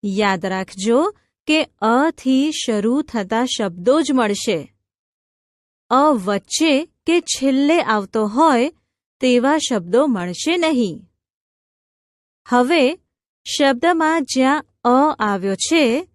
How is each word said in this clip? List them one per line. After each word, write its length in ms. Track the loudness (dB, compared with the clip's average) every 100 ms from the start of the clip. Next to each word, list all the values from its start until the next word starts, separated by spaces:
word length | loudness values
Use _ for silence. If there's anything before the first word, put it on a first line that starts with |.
યાદ 400 | -6 -2 -2 -2
રાખજો 540 | -4 -6 -8 -8 0 0 0 -4 _ _ -2
કે 100 | 0 0 _
અ 160 | 0 2 0
થી 420 | -2 0 0 0
શરૂ 500 | -4 -4 -2 0 -2
થતા 420 | -2 -6 -4 -2
શબ્દો 500 | -2 -4 -6 -4 0 2
જ 60 | 2
મળશે. 460 | 0 0 -2 -4 -6 -6 _ _ _ _ _ _ _ _ _ _ _ _
અ 120 | 2 4
વચ્ચે 600 | 2 0 -4 _ -2 2 2 -2 _
કે 140 | 0 0
છેલ્લે 580 | 0 -4 0 0 2 2
આવતો 400 | 2 -2 -2 -4 -4
હોય 480 | 2 2 4 0 -4 _ _ _ _
તેવા 380 | 2 2 2 0
શબ્દો 420 | 0 -4 0 0 2
મળશે 480 | 0 -4 -6 -2 0
નહીં. 400 | 0 0 -2 -4 -16 _ _ _ _ _ _ _ _ _ _ _ _ _ _
હવે 360 | 0 2 2 2 -2 _ _ _ _ -12
શબ્દમાં 760 | 0 0 2 0 2 0 0
જ્યાં 440 | -2 0 0 0 -4 _
અ 120 | 0 2 2 0
આવ્યો 360 | -4 -2 -4
છે 300 | -4 0 2 2 0 -6